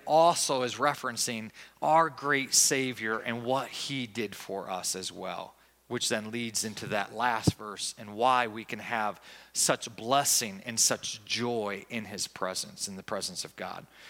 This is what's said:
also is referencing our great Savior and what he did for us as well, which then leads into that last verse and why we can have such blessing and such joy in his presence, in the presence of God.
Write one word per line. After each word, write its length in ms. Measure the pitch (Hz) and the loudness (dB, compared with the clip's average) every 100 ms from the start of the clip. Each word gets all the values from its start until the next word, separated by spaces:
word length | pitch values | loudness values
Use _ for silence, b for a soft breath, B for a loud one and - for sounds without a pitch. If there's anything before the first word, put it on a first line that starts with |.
| - | 4
also 580 | 156 170 160 - 135 | 8 8 6 2 2
is 120 | 123 107 | 0 2
referencing 760 | 143 139 127 113 - 113 110 B B B | 2 2 -4 -2 -2 -4 -8 B B B
our 280 | 147 160 160 | 6 6 6
great 440 | 127 143 139 131 | 0 0 0 4
Savior 680 | - - 139 131 117 110 110 | 4 6 4 2 -2 -2 -2
and 260 | 120 120 117 | -2 -4 0
what 240 | 131 120 | 0 -2
he 360 | - - 135 117 | -8 -6 -4 -4
did 300 | 107 104 - | -4 -4 -6
for 340 | - 98 - | -8 -8 -4
us 260 | 92 - 92 | -4 -4 -4
as 180 | 87 | -6
well, 420 | 87 92 87 92 - b b - | -8 -8 -6 -10 -16 b b -8
which 220 | 120 - | -4 0
then 220 | 113 107 | -2 -2
leads 340 | 117 117 101 110 | -6 -4 -4 -4
into 220 | 104 107 | -6 -2
that 280 | 104 98 107 | -2 -2 0
last 420 | 120 113 - - | 0 4 2 2
verse 380 | 107 95 - - | -8 -8 -8 -8
and 180 | 104 104 | -12 2
why 320 | 127 127 117 | 4 4 2
we 180 | 110 107 | -4 -8
can 140 | 110 | -10
have 400 | 104 117 107 95 B B B | -4 -2 -2 -4 B B B
such 400 | - - 131 - 107 | 2 2 2 -2 -8
blessing 640 | 113 139 139 - 110 95 123 | 2 4 4 2 0 -6 -4
and 140 | 117 | 2
such 440 | - 113 - - - | 2 2 -4 -10 -4
joy 600 | 113 120 120 101 98 - | -2 0 0 -2 -4 -6
in 160 | 117 104 | -8 -8
his 220 | 101 - | -6 -6
presence, 600 | - 92 92 104 - - | -4 -4 -4 -8 -8 -10
in 80 | 95 | -8
the 80 | |
presence 400 | - 101 92 90 | -6 -6 -4 -6
of 100 | 78 - | -8 -8
God. 280 | 90 87 - B | -10 -10 -14 B